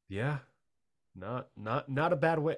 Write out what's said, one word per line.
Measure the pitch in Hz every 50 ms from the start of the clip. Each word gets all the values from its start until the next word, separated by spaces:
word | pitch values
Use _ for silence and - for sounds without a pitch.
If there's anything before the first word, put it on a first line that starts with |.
| _ -
Yeah. | 98 101 120 143 147 139 - - _ _ _ _ _ _ _ _ _ _ _ _ -
Not, | 92 90 104 123 127 123 - _
not, | 104 104 110 120 143 - -
not | 135 139 156 160 175
a |
bad | 143 156 160 165 156
way, | 147 160 -